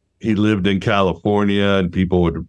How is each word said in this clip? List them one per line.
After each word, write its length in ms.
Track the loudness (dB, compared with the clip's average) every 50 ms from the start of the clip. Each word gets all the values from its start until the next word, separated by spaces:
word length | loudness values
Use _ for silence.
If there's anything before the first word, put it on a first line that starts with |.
| _ _ _ _
he 160 | -4 -2 0
lived 320 | 0 2 0 0 0 0 0
in 120 | -2 0
California, 880 | 0 0 0 2 2 0 -2 -2 -2 -2 0 0 0 0 0 0 0
and 260 | 2 2 0 0 -2
people 300 | -2 -2 -2 0 2 0
would 260 | 0 0 -2 -4 -10